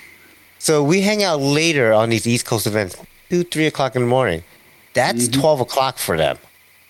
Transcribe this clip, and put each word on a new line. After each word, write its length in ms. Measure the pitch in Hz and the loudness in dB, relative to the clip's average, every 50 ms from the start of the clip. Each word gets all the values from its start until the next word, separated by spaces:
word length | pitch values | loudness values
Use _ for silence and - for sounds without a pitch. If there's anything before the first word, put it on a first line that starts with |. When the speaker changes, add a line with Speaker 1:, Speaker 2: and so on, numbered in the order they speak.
| - - - - - - - - _ _ _ | -20 -20 -20 -20 -20 -20 -20 -20 _ _ _
Speaker 1:
So 260 | - - - 156 147 143 | -6 -2 0 2 2 2
we 180 | 143 175 196 | 2 2 2
hang 220 | 190 208 214 208 202 | 2 0 0 0 0
out 160 | 185 160 151 | 0 0 0
later 540 | 135 139 143 151 160 170 160 143 120 110 110 | 0 0 0 2 2 2 2 2 2 4 4
on 160 | 107 113 117 | 4 2 2
these 180 | 117 107 - | 0 0 0
East 180 | 117 120 120 - | 0 -2 -2 -2
Coast 220 | - 123 107 - | -2 -2 -2 -2
events, 300 | 113 104 110 101 90 - - - - _ _ _ - | -2 -2 -2 -2 -4 -6 -14 -20 -20 _ _ _ -4
two, 140 | 175 175 175 | -2 -2 -2
three 220 | 175 - 151 160 | -2 -2 -2 -2
o'clock 300 | 151 - - 139 127 - | 0 0 -2 -2 -2 0
in 60 | 131 | 0
the 60 | 120 120 | 0 2
morning. 340 | 123 131 127 104 85 82 87 - - - _ _ _ _ _ _ - | 2 2 2 0 -2 -4 -6 -12 -20 -20 _ _ _ _ _ _ -2
That's 340 | 120 127 160 151 120 120 | 0 0 0 0 -2 -2
Speaker 2:
Mm-hmm. 120 | 113 117 139 | -2 0 2
Speaker 1:
twelve 220 | 147 156 151 131 | 2 2 2 2
o'clock 360 | 120 - - 139 131 131 127 | 0 -2 -2 -2 -2 -2 -2
for 200 | - - - 90 | -4 -4 -2 0
them. 200 | 80 78 71 62 - - - _ _ _ _ _ _ _ | 0 0 0 -2 -6 -12 -20 _ _ _ _ _ _ _